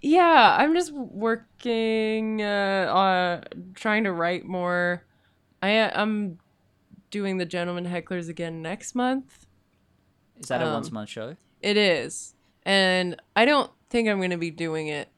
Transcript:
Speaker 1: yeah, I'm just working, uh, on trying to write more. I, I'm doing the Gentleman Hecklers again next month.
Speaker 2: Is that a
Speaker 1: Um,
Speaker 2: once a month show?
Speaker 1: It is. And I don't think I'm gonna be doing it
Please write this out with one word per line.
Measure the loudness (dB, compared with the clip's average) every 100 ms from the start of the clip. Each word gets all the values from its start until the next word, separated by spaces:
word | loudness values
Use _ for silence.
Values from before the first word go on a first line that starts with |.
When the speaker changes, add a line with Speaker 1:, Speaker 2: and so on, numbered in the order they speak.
Speaker 1:
yeah, | 4 6 8 8 8 6
I'm | 4
just | 2 -2
working, | -8 -10 -4 -2 -2 -6 _ -4 -2 0 0 0 -2 -2 -4
uh, | -2 0 0 0 0
on | 2 2 2 0 -2 -8 -16 -16 -6
trying | -2 0 0
to |
write | 0 -2 -2 -4
more. | -4 -2 0 0 -2 _ _ _ _ _ _
I, | 0 2 2
I'm | 0 -2 -2 -4 -8 _ _ _ _ _ -20 _
doing | -6 -2 -2
the | -4
Gentleman | -4 -4 -4 -6
Hecklers | -6 -6 -8 -6
again | -8 -8 -8
next | -10 -10 -8 -2
month. | 0 -2 -6 _ _ _ _ _ _ _ _ _ _ _
Speaker 2:
Is | -6
that | -2
a | 0
Speaker 1:
Um, |
Speaker 2:
once | -2 -4
a |
month | -10 -10
show? | -10 -12 -14 _ _
Speaker 1:
It | 0 2
is. | 4 2 -2 -10 -16 _ _ _ 0
And | 4 4 2 0 -6 _ 2
I | 4
don't | 4 0 _ _
think | -2 0
I'm | 0
gonna | -2 -2
be | -4
doing | -6 -6 -4 -6
it | -8 -10